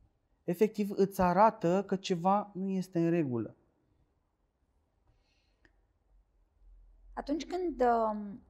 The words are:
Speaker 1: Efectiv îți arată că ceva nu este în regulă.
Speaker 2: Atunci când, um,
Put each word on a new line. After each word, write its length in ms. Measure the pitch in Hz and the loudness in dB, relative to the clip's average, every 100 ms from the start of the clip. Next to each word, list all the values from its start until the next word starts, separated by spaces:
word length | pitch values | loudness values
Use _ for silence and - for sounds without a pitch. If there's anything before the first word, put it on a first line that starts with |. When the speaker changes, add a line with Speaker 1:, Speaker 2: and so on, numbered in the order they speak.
| _ _ _ _ | _ _ _ _
Speaker 1:
Efectiv 460 | - 175 214 214 202 | -8 0 0 0 -4
îți 300 | 196 196 196 | 0 0 2
arată 640 | 180 175 220 214 170 190 196 | 2 6 4 4 0 0 0
că 100 | 190 | -6
ceva 540 | - 175 185 202 202 | -2 -2 2 0 -2
nu 140 | 180 196 | -8 -4
este 300 | 190 175 165 | -4 -4 0
în 120 | 170 | 2
regulă. 460 | 170 143 117 113 - _ _ _ _ _ _ _ _ _ _ _ _ _ _ _ _ _ _ _ _ _ _ _ _ _ _ _ _ _ _ - - - _ - | 2 0 -4 -6 -12 _ _ _ _ _ _ _ _ _ _ _ _ _ _ _ _ _ _ _ _ _ _ _ _ _ _ _ _ _ _ -20 -20 -20 _ -16
Speaker 2:
Atunci 320 | - - 311 - | -14 -6 -8 -6
când, 360 | 359 349 247 | -6 -6 0
um, 580 | 247 233 220 214 202 196 | 2 2 0 -4 -10 -14